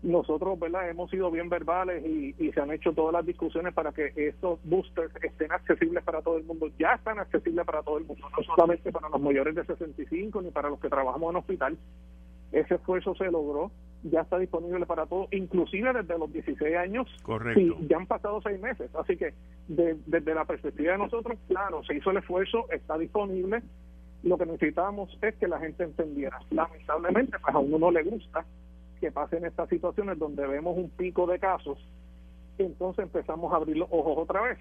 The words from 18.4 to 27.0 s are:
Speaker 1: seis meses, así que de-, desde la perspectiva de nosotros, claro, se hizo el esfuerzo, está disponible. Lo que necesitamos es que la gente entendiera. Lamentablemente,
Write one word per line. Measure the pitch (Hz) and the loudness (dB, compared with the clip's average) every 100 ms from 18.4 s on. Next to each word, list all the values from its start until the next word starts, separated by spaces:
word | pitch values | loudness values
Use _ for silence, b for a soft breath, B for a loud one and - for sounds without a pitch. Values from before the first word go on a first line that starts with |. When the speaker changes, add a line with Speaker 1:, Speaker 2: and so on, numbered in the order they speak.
Speaker 1:
seis | 208 196 | -4 -4
meses, | 220 233 123 | -4 -6 -6
así | 156 156 170 | -6 -2 -2
que | 165 - B B - | -2 -6 B B -6
de-, | 156 170 160 156 | 2 2 2 0
desde | 165 151 | 0 2
la | 160 | 0
perspectiva | 156 156 151 - 151 | 0 -2 -4 -2 0
de | 190 | 2
nosotros, | 202 233 233 226 - | 0 -2 -4 -8 -2
claro, | 185 196 160 | 0 0 -4
se | - - | -4 -2
hizo | 196 | 0
el | 190 | 0
esfuerzo, | 180 180 190 226 226 | 0 0 2 0 -2
está | 151 - 156 | -6 -2 -4
disponible. | 165 214 202 190 185 226 - - - - - - | 0 -2 0 -2 0 -2 -4 -18 -20 -20 -20 -4
Lo | 175 175 | 2 2
que | 170 | 2
necesitamos | 165 156 151 190 202 190 - | 0 0 2 0 -2 -8 -2
es | 208 | -2
que | 214 185 | 0 -2
la | 156 | 0
gente | 160 160 | -4 -4
entendiera. | 175 151 156 143 135 131 - | -4 0 -2 0 -4 -6 -2
Lamentablemente, | 156 165 - - 156 | 0 0 -2 -4 -2